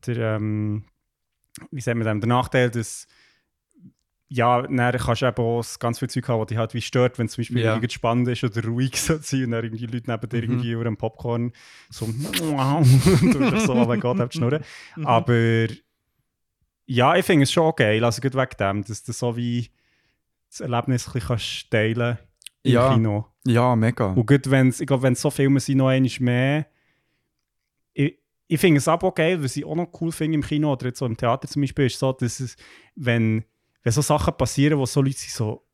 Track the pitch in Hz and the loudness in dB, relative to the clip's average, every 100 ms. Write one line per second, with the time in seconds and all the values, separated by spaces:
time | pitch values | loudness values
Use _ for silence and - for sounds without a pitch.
0 | - 117 113 107 107 107 107 104 - _ | -6 -4 -2 -2 -2 -2 -2 -4 -8 _
1 | _ _ _ _ _ - - 143 123 117 | _ _ _ _ _ -20 -14 -8 -4 -2
2 | 110 107 107 123 127 135 123 117 110 - | 0 -2 2 0 2 0 0 0 -6 -10
3 | - _ _ _ _ _ _ _ 175 _ | -18 _ _ _ _ _ _ _ -20 _
4 | _ _ _ 127 120 123 131 131 123 123 | _ _ _ 0 2 2 0 0 0 0
5 | - 117 131 120 117 117 117 - 120 120 | -2 0 0 0 -2 -2 -4 -6 -4 -4
6 | 127 - 120 117 110 110 113 117 - 127 | -4 -6 -2 -2 -2 -2 -4 -4 -4 0
7 | 123 - 117 - 117 117 113 110 120 - | 0 0 -4 -4 -4 0 0 0 -2 -4
8 | 120 120 123 120 127 110 113 117 131 - | 0 0 0 -2 -2 -4 -4 -2 -2 -2
9 | - 156 151 135 127 117 117 110 117 120 | -2 -4 -2 -4 -2 -4 -4 -8 -8 -8
10 | 117 113 113 120 110 120 120 117 117 107 | -6 -6 -4 -4 -2 -2 -2 -2 -4 -4
11 | 113 - 123 117 120 - - - _ - | -6 -6 -6 -4 -4 -8 -20 -20 _ -10
12 | 113 113 147 - 165 143 131 147 139 131 | -8 -6 -6 -4 -4 0 0 4 6 6
13 | 151 180 240 247 269 214 214 120 117 117 | 6 4 4 4 2 2 2 2 2 2
14 | 123 98 120 160 120 151 143 - - - | 0 0 -2 -2 0 -2 -4 -18 -20 -8
15 | 151 117 117 120 117 113 113 107 _ _ | 2 2 4 2 4 2 0 -6 _ _
16 | _ _ _ _ _ _ _ _ _ 120 | _ _ _ _ _ _ _ _ _ 2
17 | 127 175 - 170 139 - 160 160 110 110 | 4 4 4 4 4 2 0 2 2 4
18 | 117 110 135 131 127 - 98 101 98 104 | 2 0 -4 -2 -4 -2 -2 -2 -6 -10
19 | - 117 123 117 120 120 117 _ _ _ | -10 -6 -4 -4 -2 -4 -6 _ _ _
20 | _ _ _ _ _ - - 120 120 127 | _ _ _ _ _ -12 -4 -2 0 -2
21 | - 127 - 117 - - - 113 107 113 | -2 -8 -4 -4 -4 -10 -2 0 0 0
22 | 120 120 _ _ - _ - 120 127 131 | -2 -4 _ _ -20 _ 2 4 6 4
23 | 113 104 110 _ - 117 127 120 110 - | 2 0 -4 _ 0 2 4 4 2 0
24 | 107 92 110 143 135 135 131 123 143 135 | 0 0 4 2 4 4 4 2 -2 0
25 | 127 123 151 - 139 139 - 135 131 131 | 2 0 -2 0 2 2 2 2 4 4
26 | 131 - 123 123 131 147 151 _ _ _ | 2 0 0 2 2 0 -4 _ _ _
27 | _ _ _ _ _ _ _ _ _ - | _ _ _ _ _ _ _ _ _ -2
28 | 143 - _ _ _ 160 190 147 143 170 | -2 -2 _ _ _ 0 4 4 4 0
29 | 185 - 160 180 135 139 151 156 175 - | 0 0 0 0 -2 -6 -6 -6 -6 -6
30 | 165 160 156 156 143 151 151 131 123 120 | -6 -4 -2 -2 -2 -2 0 0 -4 -4
31 | 127 113 120 127 - - 135 - 131 - | -6 -2 -2 -2 -4 -4 -4 0 0 0
32 | 131 131 123 - 127 - - - _ - | -4 -2 -4 -4 -10 -12 -20 -20 _ -8
33 | 123 117 110 110 110 _ _ _ - 120 | -2 2 2 0 -4 _ _ _ -2 0
34 | 147 151 - - 127 - 143 151 127 - | 0 0 0 -2 -4 2 2 2 0 0
35 | 135 135 - - 107 117 _ | 0 -2 -10 -6 -6 -6 _